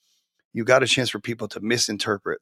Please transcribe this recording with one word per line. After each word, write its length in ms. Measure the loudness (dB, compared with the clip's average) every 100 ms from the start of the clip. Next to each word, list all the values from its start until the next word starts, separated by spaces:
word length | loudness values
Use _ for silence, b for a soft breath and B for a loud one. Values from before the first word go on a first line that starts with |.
| _ _ _ _ _
you 100 | -6
got 200 | 4 4
a 40 | 6
chance 220 | 0 0
for 100 | -4
people 280 | -8 -8 -8
to 100 | -6
misinterpret 800 | -2 0 0 -4 -2 -2 -4 -6